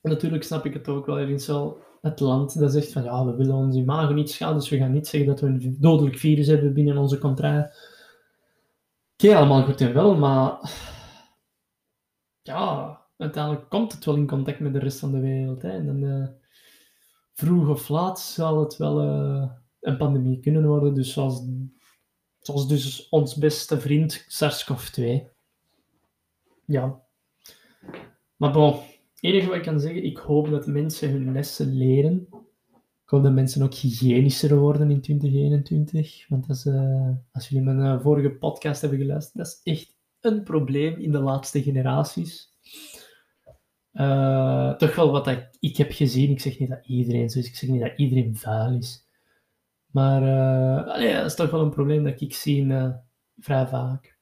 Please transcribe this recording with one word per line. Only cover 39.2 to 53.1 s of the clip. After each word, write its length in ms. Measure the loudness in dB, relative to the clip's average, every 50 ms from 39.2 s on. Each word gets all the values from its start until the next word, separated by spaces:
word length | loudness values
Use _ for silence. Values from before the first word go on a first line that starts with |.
| -8 -10 _
dat 100 | -10 -10
is 260 | -10 -12 -12 _ -4 -4
echt 240 | -4 -6 _ _ _ _ _ _ _
een 220 | _ -2 -2 -2 -4
probleem 560 | -2 -2 -2 -2 0 -2 -2 -2 -2 -4 -4
in 140 | -4 -2 -2
de 60 | 0
laatste 440 | 0 -2 -2 -4 -6 -4 -4 -2 -2
generaties. 920 | 0 -2 0 0 0 0 -2 -2 -2 -4 -8 -8 -8 -10 -16 -20 _ _ _ _ -20 -20 -20 -20 -20 -20 -20 -20 -20 _ _ _ _ _ _ _ -20 -20 _ _ _ _ _ _ _ _
Eh, 800 | -4 0 0 2 2 2 2 2 2 2 2 0 0 0 -2 0
toch 200 | 2 0 0 2
wel 160 | 4 2 4
wat 140 | 4 2 0
dat 320 | 0 -4 -4 -6 -14 _ _
ik 160 | -6 -6 0
heb 160 | 0 0 0 2
gezien. 380 | 0 0 0 2 2 2 2
Ik 100 | 2 0
zeg 180 | -2 -6 -4 -4
niet 100 | -6 -6
dat 180 | -6 -10 _
iedereen 440 | _ -2 -2 -2 0 0 -2 -2 -2
zo 80 | -2 -4
is, 100 | -6 -6
ik 80 | -8
zeg 140 | -10 -4 -2
niet 100 | -2 -2
dat 120 | -2 -4 -2
iedereen 400 | -2 0 2 2 2 0 0 -4
vuil 400 | -6 -6 -4 -4 -2 -2 0 -2
is. 300 | -2 -4 -6 -12 -16 _ _ _ _ _ _ _ _ _ _ _ _ _ _ _ _ _
Maar, 360 | _ _ 0 2 4 2 2 2
eh, 720 | 2 2 2 2 2 2 2 2 2 0 0 -2 -4 -4
allee, 200 | -2 0 0 0
dat 100 | 0 -2
is 100 | -4 -2
toch 160 | -2 -2 0
wel 100 | 0 0
een 100 | 0 0
probleem 340 | 0 0 0 2 2 2 0
dat 160 | -2 -2 -4
ik 140 | -8 -10 -8
zie 220 | -8 -2 0 0
in, 140 | 2 2 0
eh, 200 | 0 0 -2 -2 -4 -8 -14 _